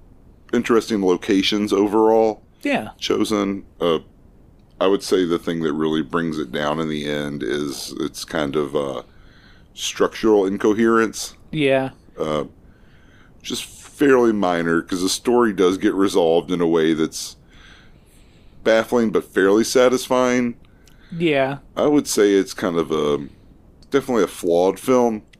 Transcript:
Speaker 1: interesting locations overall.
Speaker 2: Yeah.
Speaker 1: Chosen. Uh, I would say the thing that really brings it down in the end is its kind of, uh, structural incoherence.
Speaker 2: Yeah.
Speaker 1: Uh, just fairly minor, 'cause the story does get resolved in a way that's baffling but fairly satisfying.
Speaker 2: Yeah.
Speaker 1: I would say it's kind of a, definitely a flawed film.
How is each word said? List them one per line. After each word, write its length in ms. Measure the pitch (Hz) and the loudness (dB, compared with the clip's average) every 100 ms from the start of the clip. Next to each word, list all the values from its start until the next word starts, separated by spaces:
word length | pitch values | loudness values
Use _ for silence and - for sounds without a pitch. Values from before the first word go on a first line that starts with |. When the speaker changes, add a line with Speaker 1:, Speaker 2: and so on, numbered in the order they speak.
| - - - - - | -20 -20 -20 -20 -4
Speaker 1:
interesting 520 | 120 117 113 - 107 | -2 2 0 2 -2
locations 680 | 92 87 - 98 98 104 104 | 0 0 2 0 2 -2 0
overall. 680 | 98 104 110 110 113 110 104 _ _ | 2 2 4 4 4 2 -2 _ _
Speaker 2:
Yeah. 280 | 285 233 107 - | -4 -4 -6 -10
Speaker 1:
Chosen. 640 | - 104 107 104 98 98 - - | -4 -2 0 0 -2 -6 -12 -4
Uh, 200 | 87 78 - - - - - - - - | -2 -2 -4 -20 -20 -20 -20 -20 -20 -2
I 60 | 92 | 0
would 160 | 98 | 0
say 220 | - 98 | 0 0
the 140 | 87 85 | 2 -2
thing 220 | 87 85 | -2 -4
that 100 | 80 | -2
really 280 | 76 78 78 | -2 -2 -2
brings 360 | 71 85 82 78 | -2 -4 -4 -6
it 140 | 62 | -6
down 260 | 78 73 78 | -4 -4 -4
in 100 | 80 | -4
the 180 | 76 73 | -6 -6
end 360 | 73 73 71 | -6 -6 -6
is 500 | 57 73 73 65 - - | -6 -4 -6 -8 -12 -8
its 240 | 73 - | -8 -8
kind 320 | - 82 73 73 | -8 -4 -2 -2
of, 180 | 71 73 | -2 -4
uh, 260 | 69 64 - - - - - - - | -6 -8 -14 -20 -20 -20 -20 -20 -20
structural 720 | - - - 92 - 113 104 95 | -12 -10 -2 -4 0 2 4 2
incoherence. 880 | 98 113 104 113 113 107 - - - - | 0 0 2 2 2 0 -4 -14 -16 -10
Speaker 2:
Yeah. 400 | 156 139 135 131 - - - | -4 0 0 -2 -10 -20 -8
Speaker 1:
Uh, 260 | 78 76 67 - - - - - - - - - | -4 -4 -6 -12 -20 -20 -20 -20 -20 -20 -20 -20
just 220 | - - | -12 -10
fairly 680 | - - - - 143 127 120 | -12 -18 -18 0 4 4 4
minor, 480 | 104 90 85 85 82 | 2 0 0 0 -2
'cause 200 | - 92 | -2 -4
the 60 | 92 | -4
story 440 | - 127 120 117 | -4 0 2 2
does 260 | 92 92 95 | 2 2 2
get 160 | 101 | 0
resolved 560 | 90 95 92 82 85 76 | 2 2 2 2 2 0
in 100 | 90 | -2
a 60 | 85 | 0
way 260 | 82 80 | 2 2
that's 420 | 78 78 - - - - - - - - - _ - - - - - | 2 -2 -4 -14 -16 -20 -20 -20 -20 -20 -20 _ -20 -20 -20 -20 -4
baffling 460 | 113 113 113 123 110 | 2 2 2 0 2
but 140 | 87 | 0
fairly 400 | - 95 95 107 | -2 2 4 4
satisfying. 920 | 113 127 123 127 - 127 127 123 120 - - - - - - 165 | 2 4 4 2 -2 0 2 0 -2 -8 -20 -20 -20 -20 -14 -4
Speaker 2:
Yeah. 420 | 170 139 135 139 - - | -2 0 -2 -4 -10 -2
Speaker 1:
I 100 | 139 | 2
would 200 | 147 - | 2 0
say 280 | - 104 | 2 4
it's 200 | 98 92 | 4 2
kind 220 | - 101 85 | -4 -4 -2
of 140 | 76 | -2
a, 360 | 78 73 71 69 - - - - - - | -2 -2 -4 -6 -18 -20 -20 -20 -20 -4
definitely 340 | 139 131 117 | -4 -2 0
a 40 | 85 | 0
flawed 500 | - 90 85 92 95 | -2 0 2 2 0
film. 440 | - 127 120 107 - | 0 2 2 -2 -10